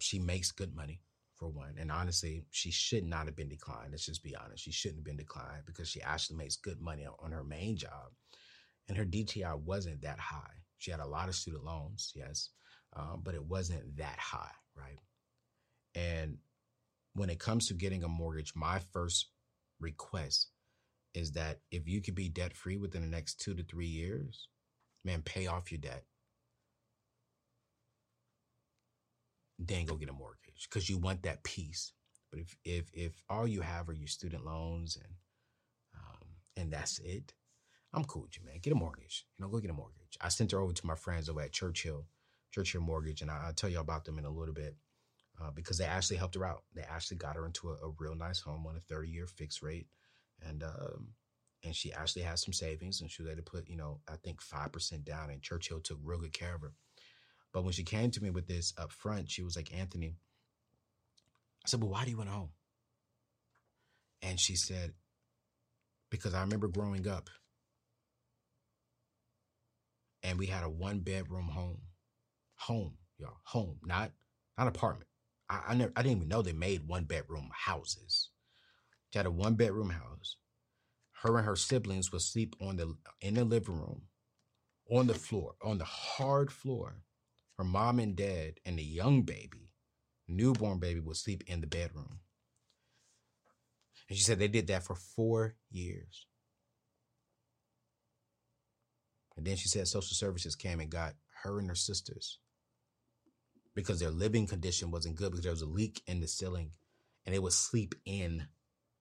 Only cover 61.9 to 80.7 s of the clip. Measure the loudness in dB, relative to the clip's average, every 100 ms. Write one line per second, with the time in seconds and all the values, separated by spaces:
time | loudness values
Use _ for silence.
61.9 | 2 0 -2 -2 -4 -6 -10 _ _ _
62.9 | _ _ _ _ _ _ _ _ _ _
63.9 | _ _ _ -2 4 4 4 0 -2 -4
64.9 | -8 _ _ _ _ _ _ _ _ _
65.9 | _ _ -2 0 2 2 2 2 2 0
66.9 | 0 0 -2 -6 -16 _ _ _ _ _
67.9 | _ _ _ _ _ _ _ _ _ _
68.9 | _ _ _ _ _ _ _ _ _ _
69.9 | _ _ _ -2 0 0 0 -2 -2 0
70.9 | 0 0 -2 -2 -2 -2 -2 -4 -6 -10
71.9 | -18 _ _ _ _ _ -8 -2 0 -2
72.9 | -6 -16 -12 -12 -12 -2 0 0 -4 0
73.9 | 0 0 -4 _ _ _ 2 2 4 2
74.9 | 0 -8 _ _ _ -4 -2 4 4 6
75.9 | 6 6 6 6 4 4 2 2 2 2
76.9 | 0 0 0 -2 -6 -6 -4 -2 -2 -2
77.9 | -6 2 2 2 _ _ _ _ _ _
78.9 | _ _ 2 4 6 6 8 8 6 2
79.9 | 0 -4 -10 -10 -12 _ _ _